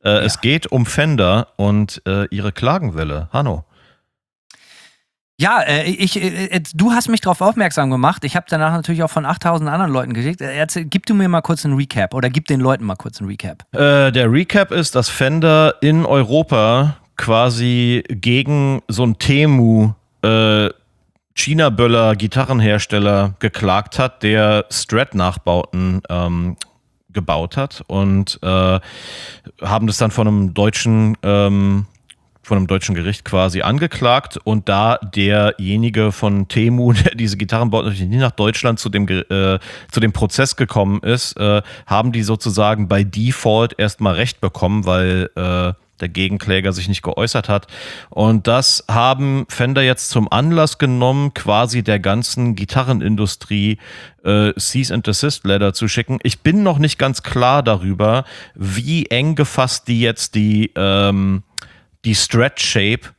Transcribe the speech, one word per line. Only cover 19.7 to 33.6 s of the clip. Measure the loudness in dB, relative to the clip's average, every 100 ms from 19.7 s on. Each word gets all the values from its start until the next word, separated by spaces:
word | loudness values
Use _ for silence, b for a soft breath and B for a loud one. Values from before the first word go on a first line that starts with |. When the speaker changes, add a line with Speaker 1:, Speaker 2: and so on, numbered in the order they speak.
| 4 2 0 _ _
Speaker 1:
äh, | 0 4 4 2 0 -4 _ _ _ _ _
China-Böller-Gitarrenhersteller | -6 -2 2 2 4 2 4 2 2 0 -2 0 2 2 2 0 0 2 2 0 -2
geklagt | -4 -2 0 0 -2 -2
hat, | -2 _
der | 2 4 4 2 0
Strat-Nachbauten, | -8 -2 -2 0 0 -2 -2 -2 -2 -2 -4 -2 -2 -4
ähm, | -4 -2 -2 -4 -8 -16 _ _ _ _
gebaut | -8 -2 -4 -2 -6
hat | -6 -10 -6
und, | -2 0 0 -2 -6
äh, | -2 2 2 0 B B B B B B -20 _
haben | -4 -2 0
das | 0
dann | 0
von | 2 2
einem | 2 0
deutschen, | 2 0 2 0 2 2 0
ähm, | 0 2 2 2 2 0 -2 _ _ -20 _ _
von | -2 0
einem | 2
deutschen | -2 -2 -4
Gericht | -4 -6
quasi | -2 0 0 0